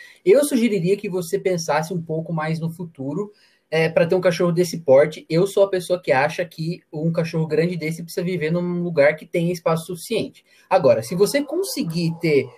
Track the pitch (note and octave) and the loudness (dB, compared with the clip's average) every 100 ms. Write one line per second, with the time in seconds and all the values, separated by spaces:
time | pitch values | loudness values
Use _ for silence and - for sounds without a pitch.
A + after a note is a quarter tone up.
0 | - _ F3 A#3+ D4 C4 A#3 G3+ E3+ G3+ | -20 _ 4 4 4 2 2 2 0 0
1 | G#3 F3+ E3+ F#3+ F#3+ F3 D#3+ D3+ D#3+ F3+ | -2 -6 -4 -4 -2 -2 0 -2 -2 -6
2 | E3 D#3+ E3 D#3+ D#3 D#3+ E3 - E3 - | -6 -6 -4 -6 -4 -4 -6 -8 -14 -10
3 | C3+ D#3 G#3 _ _ _ - D#3+ D#3+ F3 | -8 -6 -8 _ _ _ -4 0 2 2
4 | E3 F#3 F3+ E3+ F3+ E3+ F3 E3+ D3 C3 | 2 2 2 2 0 2 0 -2 4 6
5 | D#3 - - D#3+ G3 G3+ G3 F#3 F3 F3+ | 6 0 -4 0 0 2 2 0 -2 -4
6 | D#3+ C3+ D3 E3 E3 - D#3+ F3 _ D#3 | 0 2 2 -2 -8 -6 -8 -8 _ -4
7 | E3 E3 E3 E3 D3+ D3+ F3 F3+ D#3 E3 | -2 -2 -2 -2 -2 0 0 -2 -6 -6
8 | E3+ - F3 F3+ D#3 E3+ F3+ F3 F3 E3 | -8 -6 -4 -2 -2 -2 -2 -4 -2 4
9 | C#3+ D#3 - F3+ E3+ F3 E3+ E3 E3 E3+ | 4 2 -4 -2 -2 -2 -2 -2 -4 -10
10 | - G#3+ - - _ _ - C#4 C4 A2 | -6 -4 -6 -12 _ _ 0 2 4 2
11 | - F3+ G3 C#4+ C#4+ E4 G4 D4+ F#3 D#3+ | 0 0 2 0 -2 -4 -4 -4 -4 -2
12 | E3 E3 E3 C#3+ - | -2 -2 2 2 0